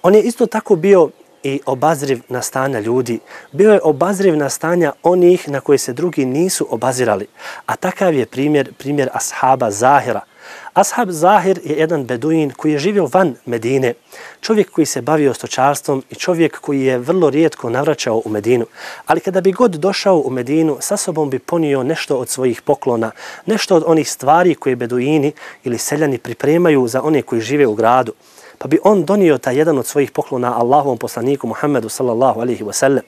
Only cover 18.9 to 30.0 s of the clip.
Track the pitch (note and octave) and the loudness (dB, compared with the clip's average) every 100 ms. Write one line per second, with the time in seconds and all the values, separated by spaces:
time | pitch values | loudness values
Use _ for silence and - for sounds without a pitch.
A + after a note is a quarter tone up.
18.9 | - - E3 F#3+ F#3 F#3 F#3 A#3+ D#3+ F3 | -16 -4 -2 0 0 0 2 0 0 -4
19.9 | F#3+ G3+ F3 C3+ B2+ A#2+ D3+ D#3+ C3+ - | -2 2 2 0 -4 -2 0 0 -2 -4
20.9 | G3+ - D#3+ D3 C3 - E3+ D#3 C#3 B2+ | -4 -4 -4 -4 -4 -4 -2 0 -2 -2
21.9 | D#3+ - C3+ A#2+ - B2+ A2+ - C#3 - | -4 -2 -4 -4 -2 -2 -2 -2 -2 0
22.9 | A#2+ A2 - - - - G#3+ - F3 E3 | -2 -4 -8 -18 -12 -4 -4 2 2 4
23.9 | D#3+ C#3+ - C3 D#3+ F3+ D3 C#3 B2 A#2+ | 0 0 -4 2 4 2 0 -2 -4 -4
24.9 | B2 B2+ D#3 C#3 D3 - - C3 A#2 - | -2 0 0 0 -4 -20 -12 -6 -6 -4
25.9 | D3 D3+ B2+ - A2+ C#3 E3 F3 C#3+ B2 | -2 -2 -2 -8 -4 0 2 4 4 2
26.9 | C3 D3 D3+ - A#2 A2 D3 C3 G#2+ A2+ | -2 0 -2 0 -4 -2 0 2 2 2
27.9 | B2+ A2+ - _ - - - C3 D#3 G3 | 2 0 -8 _ -20 -20 -14 -2 2 4
28.9 | G#3 D3+ G#3 F3+ C3 - B2+ D#3 C#3+ A2+ | 2 2 2 2 2 0 0 2 0 -2
29.9 | - | -2